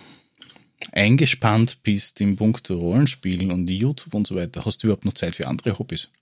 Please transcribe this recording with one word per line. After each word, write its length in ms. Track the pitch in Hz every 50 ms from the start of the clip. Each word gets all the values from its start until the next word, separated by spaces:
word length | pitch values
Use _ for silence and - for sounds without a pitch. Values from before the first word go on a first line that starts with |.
| - - - - _ _ _ _ - - - - _ _ _ - - - -
eingespannt 880 | - 101 107 127 143 160 127 - - - 110 107 113 113 113 - - -
bist 380 | 110 101 101 - - - -
im 160 | 104 101 98
Punkt 340 | - 107 110 113 - - -
Rollenspielen 800 | 92 85 85 85 95 127 147 135 - - - 92 92 87 95 95
und 180 | 87 92 87 87
YouTube 460 | 92 95 113 135 147 - - - -
und 120 | 107 104
so 80 | - 92
weiter, 300 | 92 87 - - - -
hast 180 | 110 - - -
du 40 |
überhaupt 180 | 110 101 - -
noch 80 | 98 -
Zeit 240 | - - - -
für 100 | - -
andere 320 | 65 - - - 120 98 -
Hobbys? 320 | - - 82 80 - - _ _